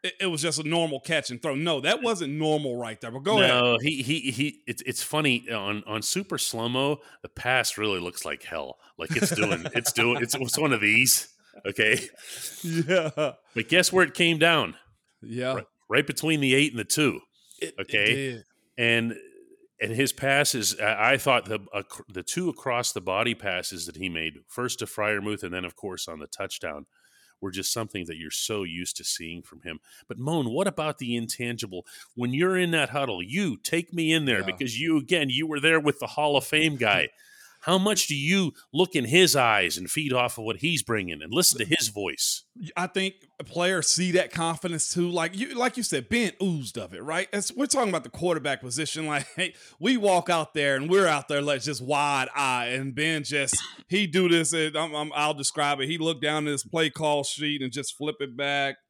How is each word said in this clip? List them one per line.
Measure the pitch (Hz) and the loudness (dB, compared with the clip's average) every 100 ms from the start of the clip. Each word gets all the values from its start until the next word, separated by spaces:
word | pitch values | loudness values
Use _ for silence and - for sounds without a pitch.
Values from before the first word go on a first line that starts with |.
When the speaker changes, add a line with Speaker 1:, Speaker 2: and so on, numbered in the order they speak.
Speaker 1:
it, | 185 - | -8 -2
it | 190 | -2
was | 160 | 0
just | 160 151 | -2 -2
a | 156 | 0
normal | 170 165 135 | 0 0 -2
catch | - 160 135 | -2 -2 -2
and | 123 | -6
throw. | 160 139 | -4 -2
No, | 170 147 | 0 0
that | 143 240 | 0 0
wasn't | 240 208 151 | 0 -2 -2
normal | 151 156 151 143 120 | -2 2 2 0 -4
right | 117 110 | -6 -8
there, | 117 | -10
but | 123 | -6
go | 147 214 | 0 4
ahead. | 127 | 6
Speaker 2:
No, | 123 123 117 | 6 4 4
he, | 135 147 | 2 -2
he, | 120 160 131 | -2 -2 -2
he, | 117 147 - - | 0 -2 -2 -8
it's, | 117 - | -8 -6
it's | 113 | -6
funny, | - 151 151 120 - | -2 0 2 0 -2
on, | 113 98 104 - | -6 -4 -6 -4
on | 107 | -4
super | 101 185 196 151 | -2 -4 -4 -4
slow-mo, | - 117 117 127 139 143 - - | -4 -2 -2 0 0 -2 -6 -18
the | - | -16
pass | - 123 131 113 - | -6 2 2 2 0
really | 107 95 | 0 0
looks | 87 - 80 | -2 -6 -8
like | 73 | -8
hell. | - 82 67 - - - | -6 -8 -8 -12 -20 -12
Like, | 80 147 | -4 0
it's | 208 | 0
doing, | 170 104 90 85 | 0 0 -2 -2
Speaker 1:
<laughs> | 120 | -2
Speaker 2:
it's | 117 | -2
doing, | - 117 120 | 0 2 2
it's, | 120 135 | -2 -4
it's | 127 - | -2 0
one | 151 | 2
of | 120 | 2
these, | 104 110 131 - - _ _ - 98 | 4 4 6 2 0 _ _ -10 -8
okay? | 101 107 120 - - - - - - | 2 4 4 0 -14 -16 -12 -12 -10
Speaker 1:
Yeah. | 170 165 151 185 156 143 151 - _ | -4 -2 2 2 0 -2 -4 -4 _
Speaker 2:
But | - 113 | -6 2
guess | 175 175 | 4 4
where | 185 170 | 4 4
it | |
came | - 170 165 | 4 2 6
down? | 165 160 95 - _ _ _ _ | 4 4 2 -6 _ _ _ _
Speaker 1:
Yeah. | 113 117 127 | -10 -4 -2
Speaker 2:
Right, | 131 - _ _ | -4 -6 _ _
right | 117 143 | 2 2
between | - 156 156 | -2 0 2
the | 139 131 | 4 6
eight | 147 | 4
and | 117 | 0
the | 104 | -2
two. | - 147 76 _ _ _ - | 2 2 2 _ _ _ -10
Speaker 1:
It, | 82 - | -10 -8
it | |
Speaker 2:
Okay? | 95 107 104 120 | -2 2 4 2
Speaker 1:
did. | 135 117 - _ _ - | -2 -8 -14 _ _ -2
Speaker 2:
And, | 117 117 117 - - - - - _ _ | 2 2 2 -4 -12 -20 -20 -20 _ _
and | 110 | -4
his | 113 135 | 2 0
passes, | - 139 139 143 131 101 110 | 0 0 2 2 2 -2 0
I, | 107 107 113 | 0 2 4
I | 135 | 4
thought | 143 123 101 | 4 2 2
the, | 110 101 | -6 -6
ac-, | 101 98 - - | -10 -10 -16 -12
the | 92 | -10
two | 87 - 180 | -6 -4 -4
across | - - 120 120 | -4 -2 -2 -2
the | 107 | -4
body | 92 95 117 110 | -2 0 0 -2
passes | 101 90 - 92 85 | -4 -4 -6 -8 -10
that | 80 | -6
he | 92 | -6
made, | 82 80 76 _ | -4 -6 -8 _
first | - 123 - | -8 -6 -6
to | 110 | -8
Freiermuth | - 107 104 101 104 | -2 -2 0 -2 -6
and | 92 | -6
then, | 90 90 | -6 -8
of | - | -10
course, | 101 90 - | -10 -8 -10
on | 82 | -10
the | 73 | -14
touchdown, | - 98 - 87 73 71 _ _ _ _ _ | -10 -8 -6 -8 -10 -14 _ _ _ _ _
were | 98 | -8
just | 92 90 | -6 -4
something | - 110 101 85 | -4 -6 -8 -10
that | 80 | -10
you're | 80 | -8
so | - - 107 | -6 -4 -4
used | 90 82 87 - | -4 -6 -8 -8
to | 85 | -6
seeing | - 82 85 | -6 -8 -12
from | - 80 | -14 -18
him. | 87 78 _ - _ | -14 -14 _ -20 _
But, | 113 | -8
Moan, | 131 165 123 | -4 -2 -2
what | 127 202 | 0 -2
about | 160 156 147 | -2 -6 -4
the | 123 120 | -4 -4
intangible? | 113 - 120 117 107 92 - - - | -4 -6 -6 -6 -6 -8 -12 -20 -18
When | - 123 | -6 -2
you're | 135 180 185 | 0 2 2
in | 175 | 2
that | 165 135 | 2 0
huddle, | 139 135 92 | -2 -2 -4
you, | 90 151 196 113 | -4 -2 -2 -4
take | - 165 175 | -2 -2 -2
me | 170 160 | -2 2
in | 160 143 | 2 4
there | 107 | 2
Speaker 1:
Yeah. | 98 | 0
Speaker 2:
because | 180 131 113 | -4 -4 -2
you, | 160 160 | 0 0
again, | 131 175 143 | 2 0 2
you | 127 156 | -2 -2
were | 147 | 2
there | 151 160 | 4 4
with | 147 135 | 4 0
the | 117 | -4
Hall | - 151 143 | 0 4 2
of | |
Fame | - 156 160 139 | 4 2 2 2
guy. | 113 95 73 | 4 4 2
Speaker 1:
<laughs> | _ - - - _ | _ -20 -20 -20 _
Speaker 2:
How | - 185 | 2 4
much | 196 208 - | 4 2 0
do | 147 | 0
you | 143 196 170 - - | 2 4 2 -2 -6
look | 151 180 160 | 0 2 2
in | |
his | 117 165 175 135 | 4 6 6 6
eyes | 120 107 90 80 | 6 6 4 0
and | 90 | -4
feed | - 147 | -4 0
off | 127 123 - | 0 0 -2
of | 110 | -6
what | 104 | -2
he's | 160 160 | -2 -2
bringing | 113 110 90 78 | 0 -2 -2 -8
and | 78 | -4
listen | 131 180 120 | 2 2 2
to | 104 | 0
his | 165 120 | 0 0
voice? | 101 95 69 - - _ - 160 - | -4 -6 -2 -4 -4 _ -16 -10 -6
Speaker 1:
I | 180 | -4
think | 196 190 190 _ _ 131 | -2 -4 -6 _ _ -10
players | - 175 190 147 | -2 0 2 2
see | - 180 | 2 4
that | 175 151 | 2 2
confidence | - 165 160 180 165 - | -2 -2 -2 -6 -4 -2
too. | 175 175 | 0 0
Like | 175 165 190 | 0 -2 -4
you, | 269 247 | -6 0
like | 247 254 | -2 -2
you | |
said, | 226 143 120 | -2 -4 0
Ben | 233 214 - | 0 0 0
oozed | 190 160 120 - | -2 -2 -4 -8
of | 90 | -10
it, | 92 | -10
right? | 123 165 190 | -6 -4 -2
It's, | 202 190 | -2 -4
we're | - 277 | -2 0
talking | 269 226 | 2 2
about | 170 127 | 0 -4
the | |
quarterback | - 175 160 143 135 | -4 0 0 0 -4
position. | 127 120 151 156 156 | -4 -6 -4 -4 -2
<laughs> | |
Like, | 147 135 - | -4 -4 -4
hey, | 180 - - - | -6 -6 -20 -4
we | 180 254 | 2 4
walk | 202 180 165 | 6 4 4
out | 170 151 | 0 0
there | 156 143 135 | 0 2 2
and | 147 | 4
we're | 190 185 | 4 6
out | 147 - | 2 0
there | 147 | -2
like | 143 139 | 0 0
just | 127 143 | -2 -6
wide | 127 143 147 139 131 | 0 2 2 2 0
eye, | 143 139 127 120 | 0 0 0 0
and | 127 135 127 | -2 -4 -2
Ben | 156 156 143 | 0 0 -2
just, | 143 135 - - - - | -2 0 0 -2 -16 -2
he | 190 196 | 0 2
do | 156 180 | 4 6
this. | 170 160 | 4 4
And | 165 156 151 | 0 0 0
I'm, | 160 151 | -4 -4
I'm, | 151 | -4
I'll | 147 151 | 0 0
describe | 151 135 - 143 143 | 0 -2 0 0 0
it. | 135 | -2
He | 165 | 0
looked | 160 151 | -2 0
down | 147 151 151 | 0 0 0
at | |
his | 139 | -4
play | - 165 160 | -2 0 0
call | - 151 147 139 | 0 0 2 0
sheet | - 151 147 | -4 -4 -2
and | 131 | -4
just | 127 135 - | -6 -8 -6
flip | 151 151 | -6 -4
it | 139 120 | -6 -4
back | 143 143 139 135 | -2 0 -2 -4